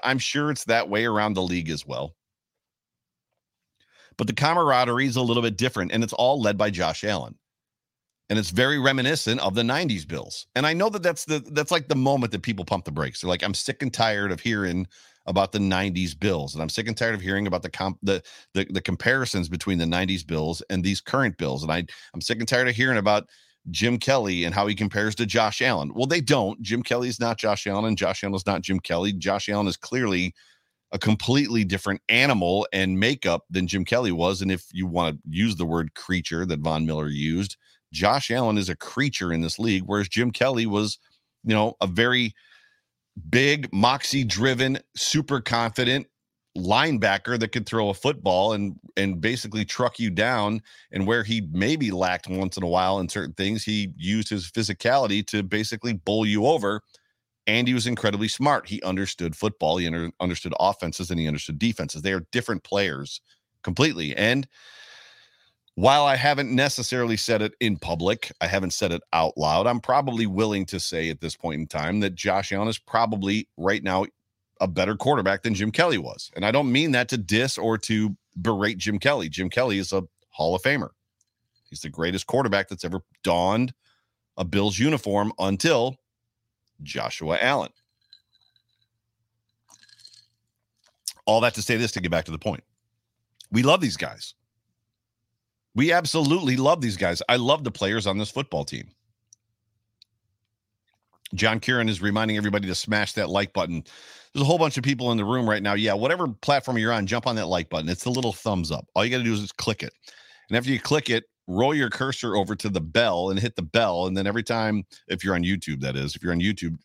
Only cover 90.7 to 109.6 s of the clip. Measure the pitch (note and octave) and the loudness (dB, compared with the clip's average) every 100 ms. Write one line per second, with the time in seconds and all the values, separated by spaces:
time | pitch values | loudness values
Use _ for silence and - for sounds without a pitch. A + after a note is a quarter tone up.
90.7 | _ _ _ - - - A2 A#2 A2+ A2 | _ _ _ -12 -4 4 4 4 2 0
91.7 | A2+ A#2 G#2 F2 E2 D#2+ D#2 G#2+ D#2 _ | 0 0 -2 0 0 -2 -6 -6 -6 _
92.7 | _ _ _ _ _ _ _ - A2 C3 | _ _ _ _ _ _ _ -2 4 6
93.7 | F#3 C3+ D2+ - - - - _ _ _ | 6 4 -2 -8 -10 -18 -20 _ _ _
94.7 | _ _ _ _ _ _ _ _ _ _ | _ _ _ _ _ _ _ _ _ _
95.7 | G#2+ D#3+ F3 D#3 D#3+ D3 F3 C#3 B2+ C#3 | 0 4 4 2 2 4 4 2 2 4
96.7 | E3+ A#2+ F2+ F2+ F2 - B2 B2 D3+ B2 | 4 0 0 0 0 2 2 4 2 0
97.7 | - G2 A2 G2 G2+ G#2+ C3+ C#3 D#2 C#2+ | -2 -2 0 0 -2 -4 -6 -4 -4 -4
98.7 | A#1+ - _ _ _ _ _ _ _ _ | -10 -14 _ _ _ _ _ _ _ _
99.7 | _ _ _ _ _ _ _ _ _ _ | _ _ _ _ _ _ _ _ _ _
100.7 | _ _ _ _ _ - F2+ A2 A2 - | _ _ _ _ _ -10 0 2 2 0
101.7 | B2 A2 F#2 G2+ G#2+ A2 G#2+ G#2 G#2 F#2+ | 2 2 2 0 2 0 0 0 0 -2
102.7 | F2 - G#2+ G2+ - E2+ F#2+ G2+ G2 E2+ | -4 -2 -2 0 -2 0 0 0 -2 -2
103.7 | E2 - - - - - C#3 C#3 E3+ D#3+ | -4 -8 -20 -20 -20 -8 0 0 2 0
104.7 | C3+ C#3 B2+ B2 A2+ G2+ B2+ A2+ G#2+ G2+ | 0 -2 -2 0 0 0 0 0 0 0
105.7 | G2+ G#2+ G2+ B2+ F3+ D#3 G#2 - C#3 - | 0 0 0 0 0 -2 -4 0 0 2
106.7 | A#2 A2 A2+ G2 A#2+ B2+ A2 E2+ F2+ D#2+ | 0 0 0 0 -2 -2 -2 0 -2 -2
107.7 | D#2+ D#2 F2 B2 B2+ A#2+ - A2+ F#2+ D#2+ | -4 -4 -4 -4 -2 -4 -4 -2 -2 -2
108.7 | D#2 - - A#2 B2+ A#2 G#2 G2+ - | -6 -4 -2 0 0 0 -2 -4 -6